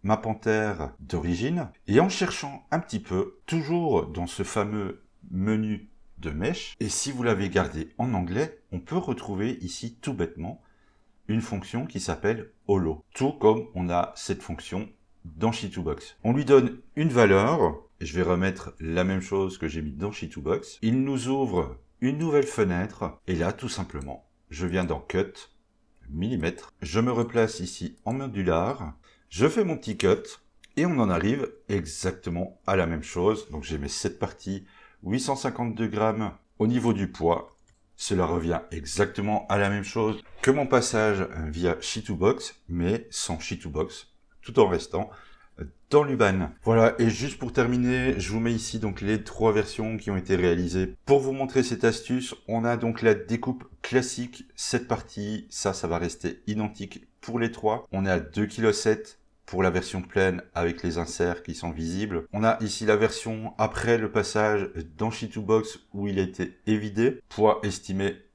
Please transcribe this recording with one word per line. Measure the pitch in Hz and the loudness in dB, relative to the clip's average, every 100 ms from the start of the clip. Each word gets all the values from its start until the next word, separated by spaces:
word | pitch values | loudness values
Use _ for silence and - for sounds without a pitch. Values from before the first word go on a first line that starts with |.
ma | 98 110 | 2 0
Panthère | 113 107 - 107 107 90 71 - | 0 -4 0 2 0 -2 -6 -8
d'origine | 73 85 80 87 123 175 135 - - | -6 -4 0 0 0 -2 -4 -10 4
et | 131 | 4
en | 185 | 6
cherchant | - 180 - 143 135 _ | 2 -2 -2 -8 -12 _
un | 160 | -4
petit | - 110 | -2 -8
peu, | - 92 - - | -4 -2 -2 -8
toujours | - 165 143 170 165 104 76 | -4 -2 0 0 2 0 0
dans | 85 87 | -6 -6
ce | - | -6
fameux | 92 - 104 107 98 - _ _ - | -4 -2 -2 -2 -6 -8 _ _ -8
menu | 92 101 110 107 104 - - - - | -2 2 2 0 -4 -8 -20 -20 -12
de | 80 | -8
mèche, | 73 107 180 - - | -2 -2 -2 -8 -6
et | 110 | -4
si | - 139 | -4 -4
vous | 131 | -2
l'avez | 120 98 98 | 0 2 2
gardé | 92 80 73 - - | 0 0 -4 -8 -4
en | 123 | -2
anglais, | 104 90 98 156 - _ | -2 -2 -2 -2 -6 _
on | 90 | -12
peut | - 165 | -4 -4
retrouver | 180 120 - 95 110 127 | -2 -6 -6 -4 -4 -4
ici | - - 117 117 | -10 -10 -12 -10
tout | - | -8
bêtement | 117 85 - 85 143 _ _ _ _ _ _ - | -4 -4 -6 -10 -10 _ _ _ _ _ _ -2
une | 110 | -2
fonction | 110 101 - 117 147 | -2 -6 -4 -6 -6
qui | 95 | -8
s'appelle | - 82 101 113 101 _ - | -6 -2 0 -2 -6 _ 0
Holo, | 98 82 76 - | 2 2 -2 -10
tout | - 135 | -2 -2
comme | 147 107 110 - | 4 4 4 0
on | 92 90 | -4 0
a | 87 - - | 0 0 -6
cette | - 98 | -8 -8
fonction | - 82 - 92 107 - _ _ | -6 -10 -6 -8 -8 -14 _ _
dans | 85 78 107 | -18 -2 0
Shi | 117 101 | 0 -6
two | 95 | -6
box. | 80 71 - - | -4 -6 -10 -4
On | 113 | 0
lui | 131 | 2
donne | 135 139 123 - - | 8 8 8 -2 -12
une | - 156 | 0 2
valeur, | 123 107 98 110 160 90 71 - _ | 8 8 8 6 4 2 0 -14 _
et | 78 | -6
je | |
vais | 76 | -2
remettre | 85 90 95 92 - - | 2 2 2 -2 -12 -10
la | 80 82 | -4 0
même | 92 95 | 2 0
chose | 92 98 95 - | 0 0 0 -2
que | 78 | -6
j'ai | 78 | -4
mis | 76 | -6
dans | 69 98 | -6 -6
Shi | - 80 | -6 -10
two | - | -8
box. | - - - - | -2 -2 -4 -4
Il | 110 127 | 0 2
nous | 135 131 117 | 2 -2 0
ouvre | 135 131 90 71 60 _ _ | 0 0 0 -2 -6 _ _
une | 123 147 | -2 0
nouvelle | 165 147 139 | 2 4 2
fenêtre, | - 101 87 101 - 90 - - | 2 2 2 -2 -4 -8 -8 -4
et | |
là, | 87 85 | 0 0
tout | 110 123 | -2 -8
simplement, | - 92 71 69 67 _ _ _ | -6 -8 -8 -10 -12 _ _ _
je | 73 90 | -6 -2
viens | 92 | 0
dans | 90 78 | 0 -4
Cut, | - 90 98 - - _ _ _ _ _ - | -2 -2 -2 -6 -20 _ _ _ _ _ -12
millimètre, | 73 101 127 80 - - _ | -4 -2 -2 -2 -6 -16 _
je | 80 92 | -4 0
me | 123 | 0
replace | 117 117 120 110 - | 0 0 2 2 0
ici | 92 - 90 - | -10 -8 -10 -8
en | - | -6
modular, | 127 135 101 92 85 98 143 78 - _ _ _ | -6 -4 -2 2 2 0 -4 -8 -12 _ _ _
je | 80 135 | 2 2
fais | 233 | 4
mon | 190 160 | 0 -2
petit | - 104 | -6 0
cut, | 92 104 - - _ _ _ - | 2 2 0 -18 _ _ _ -2
et | 175 | 0
on | 151 | 2
en | 107 | 2
arrive | 87 95 139 127 - _ | 2 0 0 -4 -10 _
exactement | 101 78 - 92 87 - 85 92 - - | -4 -4 -6 -6 -6 -6 -4 -6 -8 -2
à | 98 | 2
la | 82 | 2
même | 82 | -2
chose. | 76 87 92 110 - | -6 0 2 2 -4
Donc | 76 | -12
j'ai | 71 78 | -6 -6
mes | 69 | -6
sept | - 98 - | -4 -6 -4
parties, | 90 - - 95 - - - _ | -8 -6 -8 -8 -10 -20 -20 _
huit | 92 117 | -4 -4
cent | 131 | -2
cinquante-deux | 135 135 - 120 113 113 | -2 -2 -4 -6 -2 -2
grammes. | 104 110 107 104 - _ _ | 2 2 2 -4 -6 _ _
Au | 110 | 2
niveau | 123 117 | 2 2
du | 101 98 | 2 -2
poids, | - 82 85 - _ _ _ _ _ | 0 2 2 -2 _ _ _ _ _
cela | - 95 | -2 0
revient | 82 87 80 85 - | 2 0 0 -4 -4
exactement | 85 71 - 101 - 101 107 - | -12 -8 -2 -2 0 -2 -2 0
à | 101 | 0
la | 98 | 2
même | 104 | 0
chose | 98 - 110 107 - - | -4 -2 0 -2 -10 0
que | - | 4
mon | 139 135 | 4 4
passage | 127 117 110 107 98 95 80 78 | 4 4 2 2 2 -2 -4 -6
via | 78 87 82 | 0 0 0
Shi | - 113 | -2 -6
two | - | -4
box, | 90 95 135 - - - | 2 2 2 -4 -16 -8
mais | 87 87 113 226 | -2 0 0 -4
sans | - - 82 | -8 -6 -6
Shi | - 101 | -6 -8
two | 82 | -6
box, | 73 67 - - _ _ _ | -6 -6 -8 -20 _ _ _
tout | - 123 | -2 4
en | 104 | 6
restant | 87 - 80 - - - - - - 73 - - | 4 -2 -4 -6 -10 -20 -20 -20 -14 -14 -14 4
dans | 147 | 4
Luban. | 143 127 104 95 80 - | 4 4 4 4 -2 -4
Voilà, | - 113 113 - | 2 6 6 6
et | 117 | 2
juste | 98 135 - | 2 -4 -6
pour | 123 | -4
terminer, | 135 117 123 123 127 127 117 | 2 2 2 2 2 0 0
je | 90 | -2
vous | 110 | 0
mets | 117 | 0
ici | 113 - 117 | 0 -2 -4
donc | 107 95 | -4 -2
les | 101 107 | -2 -2
trois | - - 110 | -2 0 4
versions | 107 101 - 110 110 | 4 0 -2 -4 -4
qui | - | -2
ont | 98 | -2
été | 90 92 | 2 4
réalisées. | 90 85 87 90 92 - | 4 2 0 0 -2 -4
Pour | - 139 | 4 4
vous | 135 | 4
montrer | 135 131 135 | -2 0 2
cette | 123 117 | 0 2
astuce, | 117 - - 127 127 - - | 2 2 -2 -4 -4 -12 -4
on | 113 | -2
a | 117 117 | 0 0
donc | 117 113 | -2 2
la | 113 | 4
découpe | 104 - 117 127 127 - - | 4 2 -2 -2 -6 -8 -14
classique, | - 123 127 - 123 - - | 0 0 0 -6 -8 -10 -20
sept | - - 120 123 | -10 -2 -2 0
parties, | 156 - - 104 107 - | -4 -4 -8 -6 -6 -8
ça, | - 101 | -4 -2
ça | 95 85 | -2 -2
va | 85 | -2
rester | 87 - 90 - - | -2 -4 -6 -6 -6
identique | 107 104 - 98 - - _ | -2 -4 -6 -12 -12 -20 _
pour | - 117 | -6 -2
les | 113 | -2
trois. | 113 107 113 - | 0 -2 -2 -4
On | 95 95 | -2 2
est | |
à | 90 | 0
deux | 78 - 104 | 0 -2 -2
kilos | - 110 101 | 2 2 4
sept | 113 104 - - _ _ - | 2 2 -2 -20 _ _ -8
pour | 92 | 2
la | 92 | 4
version | 90 87 95 | 4 -2 -8
pleine | 90 - 95 90 - | -2 2 2 2 -6
avec | - 87 85 | -2 -2 0
les | 90 82 | -2 -2
inserts | 82 - 87 85 | -4 0 0 0
qui | - | -8
sont | 80 87 | -8 -6
visibles. | 78 82 92 107 87 80 | -6 -4 -4 -2 -4 -4
On | 101 | 0
a | 110 113 | 0 2
ici | 110 - | -2 -2
la | 107 107 | 2 4
version | 107 - - 110 107 - | 4 0 -8 -6 -8 -2
après | 110 - 113 117 | -2 0 2 2
le | 107 | 2
passage | 110 101 107 107 104 98 85 78 - | 0 0 2 2 2 -2 -8 -12 -4
dans | 107 | -4
Shi | 117 110 | -4 -8
two | - | -6
box | 98 110 107 - _ | 2 2 2 -10 _
où | 101 101 | -6 -2
il | 98 | 0
a | |
été | 95 95 90 - - | 0 -2 -6 -6 0
évidé, | 107 107 98 120 135 _ | 0 0 2 2 0 _
poids | - 107 107 | 2 4 4
estimé | 104 92 - 95 98 - - | 0 -6 -6 -2 -2 -2 -16